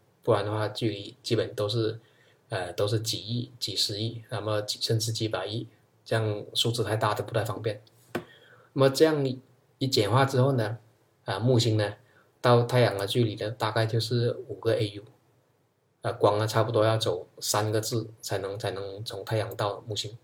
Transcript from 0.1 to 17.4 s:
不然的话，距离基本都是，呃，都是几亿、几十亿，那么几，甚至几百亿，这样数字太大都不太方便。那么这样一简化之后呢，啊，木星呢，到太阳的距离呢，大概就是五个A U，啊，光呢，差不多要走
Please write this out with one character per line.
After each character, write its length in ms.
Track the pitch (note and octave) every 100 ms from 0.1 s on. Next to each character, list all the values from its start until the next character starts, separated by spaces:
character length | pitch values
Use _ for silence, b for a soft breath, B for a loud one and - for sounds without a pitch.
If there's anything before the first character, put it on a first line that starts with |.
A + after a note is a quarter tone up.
| _
不 100 | -
然 120 | G#2
的 60 | G2+
话， 180 | G#2+ G#2+
距 220 | - A2+
离 260 | G2+ G2+ -
基 120 | -
本 200 | A#2 F#2
都 140 | - G#2
是， 300 | A2+ A2 A2+ b b b b -
呃， 220 | G2+ F2+
都 140 | - G#2
是 140 | A2+
几 180 | - F2+
亿、 320 | G2 A#2+ B2 -
几 160 | -
十 260 | F#2+ - G2+
亿， 220 | A2+ A#2 -
那 120 | G#2+
么 200 | G#2 G#2+
几， 160 | G#2 -
甚 160 | - A2+
至 140 | A2+
几 160 | A2+ A2
百 180 | F#2 G2
亿， 200 | A2 A#2 b b _
这 100 | -
样 300 | A2+ G#2+ G#2 -
数 160 | - A#2+
字 140 | A#2
太 120 | G2+ A2
大 180 | A2
都 100 | G#2
不 80 | -
太 120 | A2
方 180 | G#2 A#2
便。 180 | A2 G#2 - B B B B B B B B
那 80 | -
么 100 | C3+
这 140 | C3+
样 200 | D#3 D#3 C3+ B2+ - _ _ -
一 100 | C3
简 220 | C3 G2+
化 160 | B2 C3+
之 140 | C3
后 120 | C3
呢， 260 | C3+ G#2+ A2+ _ _ _ _
啊， 140 | - G2
木 200 | A#2 B2
星 200 | A2+ G#2+
呢， 160 | G2+ - b b b _
到 200 | B2+ A#2+
太 160 | A#2 B2+
阳 180 | A2+ G2
的 80 | G2+
距 180 | B2+
离 100 | A#2 G2
呢， 140 | G#2
大 180 | A2 A2
概 160 | A2 A2
就 120 | A#2
是 380 | A2 B2 A#2 - -
五 60 | G#2
个 180 | A2+
A 140 | A2+ G#2+
U， 120 | G2+ - _ _ _ _ _ _ _ _ _
啊， 100 | A2+
光 260 | G2 G#2 G#2
呢， 80 | A2
差 160 | A2+
不 80 | A2
多 140 | A2+
要 140 | A2 A2
走 280 | - F2+ - -